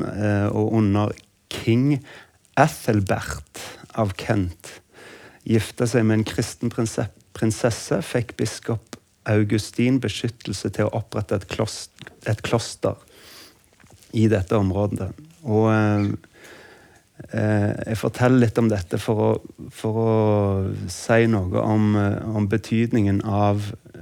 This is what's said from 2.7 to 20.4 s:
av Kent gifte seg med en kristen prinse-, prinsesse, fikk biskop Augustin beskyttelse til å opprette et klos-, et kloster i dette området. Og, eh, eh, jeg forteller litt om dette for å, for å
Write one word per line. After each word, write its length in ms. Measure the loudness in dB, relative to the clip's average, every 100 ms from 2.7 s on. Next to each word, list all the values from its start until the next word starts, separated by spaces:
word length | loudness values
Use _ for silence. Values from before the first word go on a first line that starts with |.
| 0 0 0 0 -2 -4 -12 -14 -16 -16 -16 -10 -4
av 160 | -4 -4
Kent 600 | -2 -2 -2 -6 -18 -20 _ -20 -20 -20 -20 -12
gifte 440 | 0 0 0 -4 0
seg 160 | 2 4
med 140 | 2
en 80 | 0
kristen 420 | -2 -4 -4 -6
prinse-, 380 | -2 -4 -2 -6 -8 _ -2
prinsesse, 640 | -2 0 -2 -2 -4 -4 -2
fikk 300 | -4 -4 -4
biskop 580 | -6 -4 -6 -6 -8 -20 _ _ 0
Augustin 720 | 0 2 0 -2 0 2 2
beskyttelse 720 | 0 -4 -6 -6 -8 -6 -4
til 140 | -2 -2
å 80 | -2
opprette 400 | -4 -6 -2 -4
et 80 | -4
klos-, 400 | -4 -4 -6 -16 -18 -20 -10
et 160 | -4 -4 -2
kloster 500 | -2 -2 -4 -4 -4 -14 -20 -20 -20 -20 _ _ _ -20 -20 -6
i 140 | 2 4
dette 260 | 2 2 2
området. 540 | 2 0 -2 -2 -6 -10 -20 -12
Og, 240 | -2 2 4
eh, 320 | 4 2 2 0 -4 -10 -20 -20 -20 -20 -20 -20 -20 _ -20 -8
eh, 420 | -2 0 2 0 -2 -4
jeg 100 | -2
forteller 460 | -4 0 4 4 4
litt 120 | 2
om 100 | 0
dette 280 | 0 -4 -4
for 200 | -2 0
å, 60 | 2 0 -6 -16 -18
for 260 | -6 -4 0
å 100 | 2 4 4 4